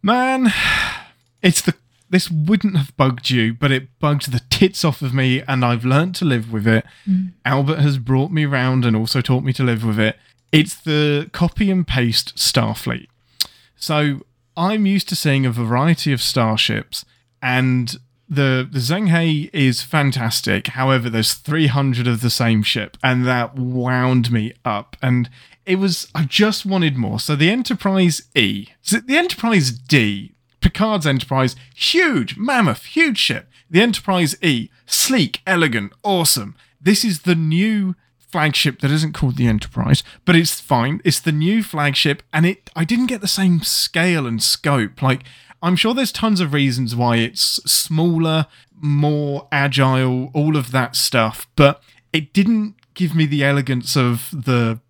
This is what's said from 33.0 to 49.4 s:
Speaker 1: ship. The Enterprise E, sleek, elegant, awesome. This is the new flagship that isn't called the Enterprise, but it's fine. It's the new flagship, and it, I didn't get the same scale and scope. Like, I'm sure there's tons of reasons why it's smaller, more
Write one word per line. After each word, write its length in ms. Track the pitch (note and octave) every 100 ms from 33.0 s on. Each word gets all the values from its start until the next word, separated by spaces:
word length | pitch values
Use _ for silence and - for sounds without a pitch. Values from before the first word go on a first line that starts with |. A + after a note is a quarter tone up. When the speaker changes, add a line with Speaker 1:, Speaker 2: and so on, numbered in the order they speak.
| E4 G#3+
Speaker 1:
ship. 320 | - - - _ _
The 100 | E3+
Enterprise 560 | A#3 G#3 - F#3 D#3+ -
E, 260 | F3 B2 G#2+ _
sleek, 560 | - - - B3+ C#3+ - -
elegant, 460 | F3+ D#3+ A2+ G2+ _
awesome. 520 | G#3 F#3+ D#3 - G2+ - _ _
This 240 | D3+ G3+
is 180 | A3+ E3
the 120 | F3+
new 600 | E3+ D#3 D#3+ G#3+ G#3+ F#3+ F3+ _ _
flagship 640 | _ E3+ D3+ C#3+ D3+ B2+
that 100 | C#3
isn't 220 | D3+ D#3
called 220 | D3+ C#3 B2
the 100 | A#2+
Enterprise, 560 | A2 - - A#2+ C#3+ - - -
but 100 | E3+
it's 240 | E3 -
fine. 400 | - B2+ A#2+ D3+
It's 140 | F3 -
the 140 | -
new 300 | D3+ D#3+ A3+
flagship, 600 | G#3 D#3 C#3+ C3+ D3+ C#3+ _
and 120 | D#3
it, 240 | E3+ G3+ - -
I 80 |
didn't 220 | E3 A#3 B3+
get 160 | A#3
the 40 | G3
same 340 | - F#3+ E3+
scale 640 | - - - E3+ F3 E3 B2+
and 160 | A2+
scope. 580 | - - D3 C#3 G#2 -
Like, 220 | C3 C3 - - - -
I'm 140 | E3+ F3+
sure 180 | G#3+
there's 180 | B3 B3
tons 280 | - A3+ G3
of 120 | E3
reasons 420 | D3 C#3 B2 A#2+
why 220 | A#2+ B2 A#2
it's 240 | A2+ - - - -
smaller, 760 | - - D#3 F3 D#3+ D#3+ D#3+ D3+ _ _ _
more 720 | D3 C#3+ D3 D3 D3 C#3